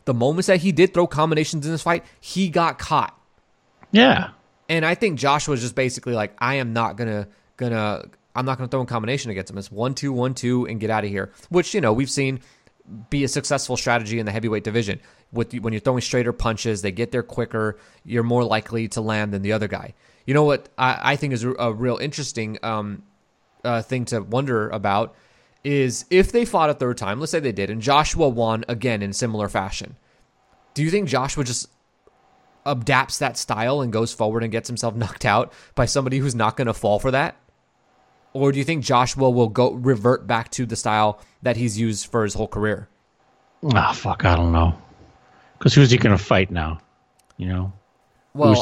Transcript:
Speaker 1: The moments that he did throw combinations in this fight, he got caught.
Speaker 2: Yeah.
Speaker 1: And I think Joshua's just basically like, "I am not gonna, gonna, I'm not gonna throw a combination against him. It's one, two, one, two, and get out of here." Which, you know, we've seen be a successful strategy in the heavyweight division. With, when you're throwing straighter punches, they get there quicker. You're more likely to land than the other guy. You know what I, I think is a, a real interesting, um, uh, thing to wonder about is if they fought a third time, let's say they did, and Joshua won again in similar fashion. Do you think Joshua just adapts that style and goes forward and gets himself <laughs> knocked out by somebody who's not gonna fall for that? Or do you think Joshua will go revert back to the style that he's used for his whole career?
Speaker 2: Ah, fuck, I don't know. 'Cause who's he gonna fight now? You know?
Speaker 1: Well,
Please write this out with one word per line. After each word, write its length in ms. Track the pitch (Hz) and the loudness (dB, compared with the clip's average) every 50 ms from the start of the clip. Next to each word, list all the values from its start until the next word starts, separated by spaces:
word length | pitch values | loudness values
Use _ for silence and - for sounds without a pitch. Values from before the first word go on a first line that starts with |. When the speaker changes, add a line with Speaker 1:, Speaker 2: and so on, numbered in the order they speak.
| - | -4
Speaker 1:
The 100 | - 127 | -2 0
moments 320 | 117 120 139 160 175 180 | 2 2 2 2 2 2
that 140 | - 190 175 | 4 4 4
he 100 | 156 196 160 | 4 2 4
did 220 | 147 185 185 - | 6 4 6 6
throw 120 | 175 175 170 | 4 2 2
combinations 580 | - 147 156 160 156 156 156 - - 156 143 | 2 0 0 2 2 0 0 0 -2 -6 -4
in 60 | 156 165 | -4 -6
this 100 | 147 - | -4 -2
fight, 220 | 170 170 - - - _ _ | 0 -2 -2 -4 -8 _ _
he 280 | - - - 180 196 175 | -16 -8 -4 -2 -2 0
got 300 | 156 175 170 160 127 - | 2 2 0 0 0 -4
caught. 400 | - - 160 139 104 - - _ _ _ _ _ _ _ _ _ _ _ _ _ - - | -4 -2 0 0 0 0 -4 _ _ _ _ _ _ _ _ _ _ _ _ _ -4 2
Speaker 2:
Yeah. 400 | - 214 247 262 - - 185 - - _ _ _ _ _ _ - | 6 6 6 6 6 4 0 -4 -8 _ _ _ _ _ _ -2
Speaker 1:
And 180 | 160 165 156 | 0 0 2
I 80 | 160 180 | 0 0
think 240 | - 240 202 160 113 | 0 0 -2 -2 0
Joshua's 420 | 135 139 143 151 - - 143 120 | 0 2 2 0 0 -2 -2 -2
just 140 | 117 120 - | -4 -4 -2
basically 400 | 139 131 127 123 127 - 127 120 | -2 -2 -2 -2 -6 -6 -4 -2
like, 180 | 110 104 101 - - | -2 -2 -4 -4 -4
"I 160 | 120 123 135 | -2 -2 -2
am 180 | 139 127 117 113 | -2 -2 -2 -2
not 240 | 117 117 98 92 | -2 -2 -2 -4
gonna, 300 | 107 120 113 107 104 101 98 - _ _ _ _ | -4 -6 -4 -4 -6 -6 -8 -14 _ _ _ _
gonna, 480 | - 127 120 117 113 107 104 101 73 - - - _ _ _ - | -6 -4 -2 -2 -2 -2 -2 -4 -6 -8 -12 -20 _ _ _ -6
I'm 100 | 120 127 | -4 -4
not 120 | 135 127 123 | -2 -4 -4
gonna 100 | 131 120 | -4 -4
throw 120 | - 135 123 | -2 -2 -2
a 40 | |
combination 460 | 120 123 113 107 113 135 139 - 117 98 | -2 -4 -4 -2 -2 -4 -4 -4 -6 -6
against 180 | 95 95 - | -6 -8 -8
him. 80 | 95 98 | -10 -12
It's 140 | 98 - 101 | -12 -10 -6
one, 220 | 101 120 131 135 | -4 -4 -4 -4
two, 180 | - 143 139 131 | -4 -4 -4 -2
one, 220 | 120 123 131 127 | -2 -2 -2 -2
two, 320 | - - 120 127 123 120 - | -2 -2 0 0 0 0 -2
and 100 | 113 107 | -4 -4
get 100 | 110 107 | -2 -2
out 140 | 110 107 104 | -2 -2 -2
of 60 | 101 | -2
here." 220 | 101 95 98 - - - - - | -4 -4 -6 -6 -10 -18 -8 -2
Which, 260 | - 180 170 - - | 0 0 0 0 0
you 60 | 208 | 0
know, 120 | 151 110 107 | 2 2 2
we've 160 | 123 139 123 | 2 0 -2
seen 280 | - 143 135 135 131 123 - - _ _ _ _ _ _ _ - 104 110 113 - | -2 -2 -2 -2 -2 -6 -10 -16 _ _ _ _ _ _ _ -20 -18 -18 -10 -6
be 140 | 151 143 139 | -2 -2 0
a 40 | 127 | 0
successful 480 | - 143 - - 143 135 - - 127 | -2 -2 -2 -2 -2 -2 -2 -4 -4
strategy 440 | - - 131 120 120 110 104 113 117 | -2 0 0 0 0 0 -2 -4 -4
in 60 | 110 | -2
the 60 | 104 101 | -4 -4
heavyweight 320 | 110 107 113 107 104 98 | -2 -2 -2 -2 -2 -2
division. 360 | 110 104 117 113 101 92 - - - _ _ _ _ - | -2 -2 -2 -2 -2 -4 -8 -10 -18 _ _ _ _ -6
With, 200 | 117 113 - - | -4 -4 -4 -6
when 180 | 120 101 113 110 | -6 -6 -4 -4
you're 60 | 107 | -2
throwing 200 | - 131 127 123 | 0 0 0 0
straighter 320 | - - - 123 117 120 120 | 0 0 0 0 0 0 0
punches, 500 | - - 117 110 101 - 117 107 98 101 | -2 -2 -2 -2 -2 -2 -4 -4 -2 -4
they 80 | 101 | -4
get 220 | 92 101 117 113 - | -4 -4 -4 -4 -4
there 100 | 123 113 | -4 -6
quicker. 560 | - - 123 117 - - 110 110 107 104 - - _ _ _ - | -4 -6 -6 -6 -4 -4 -4 -4 -4 -4 -8 -14 _ _ _ -10
You're 200 | - 113 120 113 | -4 -2 0 0
more 180 | 120 120 123 120 | 2 2 2 2
likely 440 | 107 110 107 104 - 117 113 113 104 | 2 0 -2 -2 -4 -4 -4 -4 -4
to 120 | - 117 | -4 -4
land 320 | 110 110 110 107 107 104 101 | -2 -2 0 -2 -2 -2 -2
than 100 | 98 98 | -2 -2
the 100 | 104 110 | 0 0
other 160 | 107 104 98 | 0 -2 -4
guy. 260 | 101 85 90 98 - _ _ _ _ _ _ | -6 -8 -10 -12 -18 _ _ _ _ _ _
You 80 | - 135 | 0 2
know 80 | 147 151 | 4 4
what 260 | 147 139 - - - _ - | 4 2 0 -2 -8 _ -2
I, 340 | 127 127 127 - - 131 143 | 0 0 0 0 0 -2 -2
I 40 | |
think 160 | 143 151 143 131 | 0 -2 -2 -2
is 100 | 110 113 | -2 -2
a, 80 | 127 127 | -4 -4
a 180 | - 120 117 107 | -2 -2 -2 -2
real 260 | 107 123 123 120 - | -2 -2 -2 -2 -2
interesting, 600 | 135 151 143 151 139 - - 117 110 107 107 - - | -4 -6 -6 -8 -8 -8 -6 -6 -6 -8 -8 -8 -6
um, 400 | 113 110 107 104 104 101 - - _ _ _ _ _ _ _ _ _ _ _ - | -4 -4 -4 -4 -6 -8 -10 -14 _ _ _ _ _ _ _ _ _ _ _ -4
uh, 160 | 123 120 113 110 | -2 -2 -2 -2
thing 220 | - 131 127 120 | -2 -4 -4 -2
to 140 | - 120 110 | -2 -4 -4
wonder 480 | 95 98 113 127 143 135 123 110 107 107 | -4 -2 -2 -2 0 0 0 0 0 -2
about 440 | 107 107 98 101 98 104 113 - - _ _ _ _ _ _ _ _ _ - | -4 -2 -2 0 0 0 0 -2 -6 _ _ _ _ _ _ _ _ _ -4
is 420 | 143 143 139 131 123 123 - - - | 0 0 2 2 0 -2 -4 -2 2
if 220 | 180 185 190 190 - | 4 4 4 4 4
they 120 | 240 240 | 2 2
fought 260 | 233 - 175 156 151 | 2 2 2 2 2
a 40 | 147 | 0
third 220 | - 131 123 120 | 0 -2 -2 -2
time, 240 | - 110 98 104 127 | -2 -4 -4 -4 -4
let's 100 | 160 151 | -4 -2
say 80 | - 165 | -2 -2
they 140 | 147 127 101 | -2 -2 -2
did, 160 | 98 98 98 | -2 -4 -4
and 100 | 110 113 107 | -4 -4 0
Joshua 460 | 135 139 147 151 - - 165 160 139 | 2 4 4 4 2 2 2 2 2
won 360 | 117 117 113 113 110 110 - | 2 2 0 0 0 -2 -2
again 360 | - 120 110 131 123 113 104 101 | -4 -6 -4 -2 -2 -2 -2 -2
in 100 | 101 98 | -4 -4
similar 340 | - 127 117 110 107 104 98 | -4 -4 -4 -2 -2 -2 -2
fashion. 460 | - 104 98 98 - - - - - - _ _ _ _ _ _ _ _ _ _ _ _ _ _ - | -2 -2 -4 -4 -6 -10 -10 -12 -16 -20 _ _ _ _ _ _ _ _ _ _ _ _ _ _ -6
Do 80 | 147 151 | -4 -2
you 80 | 160 | 0
think 180 | 175 208 202 139 | 0 0 0 0
Joshua 360 | 135 127 131 135 - 151 135 | 0 0 -2 -2 -2 -4 -4
just 240 | 120 123 - - - _ _ _ _ _ _ _ _ _ _ _ _ _ _ _ _ _ _ - | -4 -4 -6 -8 -10 _ _ _ _ _ _ _ _ _ _ _ _ _ _ _ _ _ _ -6
adapts 520 | 143 143 123 117 143 135 127 135 - - - | -4 -4 -2 0 2 2 2 2 0 -2 -4
that 180 | 147 131 113 - | -4 -4 -4 -4
style 420 | - - 123 107 113 123 143 147 | -6 -4 -2 -2 0 0 0 0
and 120 | 135 120 104 | 0 0 0
goes 200 | 113 117 117 - | 0 -2 -2 -2
forward 300 | - 113 110 110 117 113 | -2 -2 0 0 0 -2
and 100 | 113 104 | -2 -4
gets 160 | 113 - - | -4 -6 -6
himself 260 | 123 - - 117 104 | -6 -6 -4 -4 -2
<laughs> 20 | |
knocked 280 | 117 113 92 - - - | -4 -4 -6 -6 -4 0
out 280 | 117 101 113 - - - - - - _ | 2 2 2 2 -2 -6 -16 -20 -6 _
by 120 | - 123 | 0 0
somebody 320 | 110 - 143 131 131 131 135 | 0 0 0 -2 0 0 -2
who's 160 | 131 143 117 | -2 -2 -2
not 220 | 113 110 107 - | 0 0 -2 0
gonna 180 | - 131 117 110 | -2 -2 -2 -2
fall 240 | - - 104 104 101 | 0 0 0 2 2
for 120 | - 131 | 0 0
that? 260 | 127 135 156 - - _ _ _ _ _ _ _ _ _ _ _ _ _ _ _ _ _ _ _ - | 0 0 0 -2 -4 _ _ _ _ _ _ _ _ _ _ _ _ _ _ _ _ _ _ _ -4
Or 200 | 135 139 139 139 | 0 2 2 2
do 60 | 139 | 2
you 60 | 135 | 0
think 200 | 143 165 156 120 | -2 -2 -2 0
Joshua 440 | - 131 120 127 120 - 135 131 127 | 2 4 4 4 2 2 2 2 4
will 200 | 123 123 120 107 | 4 4 2 2
go 240 | 104 127 123 - - | 2 2 2 2 2
revert 540 | 127 123 135 131 107 101 123 127 - - | 0 0 2 2 2 4 2 2 2 0
back 240 | 101 120 113 117 - - | -2 -2 -2 -2 -4 -6
to 120 | - 127 | -6 -6
the 100 | 110 113 | -4 -6
style 440 | - - 117 107 107 107 107 104 - - _ _ _ - | -4 0 2 2 4 4 2 2 -2 -8 _ _ _ -2
that 140 | 127 117 | -2 0
he's 220 | 117 123 117 101 107 | 0 0 -2 0 0
used 280 | 117 113 107 98 - - | 0 0 -2 -4 -4 -4
for 120 | - 117 107 | -2 0 0
his 120 | 101 - | 0 -2
whole 120 | - 110 - | -4 -4 -4
career? 400 | - 107 104 107 101 - - - _ _ _ _ _ _ _ _ _ _ _ _ _ _ - 151 120 | -2 -2 -2 -2 -2 -4 -6 -12 _ _ _ _ _ _ _ _ _ _ _ _ _ _ 0 2 4
Speaker 2:
Ah, 180 | 95 - - - | 4 4 2 0
fuck, 320 | - - 92 - - - | -2 -4 -4 -2 2 4
I 120 | 92 85 | 4 4
don't 160 | 85 85 85 82 | 4 4 4 4
know. 220 | 82 82 85 82 - - - - - - - _ _ _ _ _ _ _ _ _ - | 6 4 4 2 0 -6 -20 -20 -20 -20 -20 _ _ _ _ _ _ _ _ _ 0
'Cause 160 | - 135 - | 2 6 8
who's 160 | 147 139 120 | 8 8 8
he 80 | 127 120 | 8 6
gonna 180 | - 113 101 92 | 6 6 4 4
fight 320 | - - 117 95 95 - | 4 4 4 4 4 2
now? 300 | 95 87 78 80 80 80 - _ _ _ _ _ _ _ _ _ _ | 0 -2 -4 -4 -6 -8 -10 _ _ _ _ _ _ _ _ _ _
You 120 | - 92 92 | -8 -6 -4
know? 240 | 92 92 92 95 95 - _ _ _ _ _ _ _ _ _ _ - | -2 -2 -4 -6 -8 -12 _ _ _ _ _ _ _ _ _ _ -2
Speaker 1:
Well, 200 | 143 147 139 107 120 | 2 4 6 6 6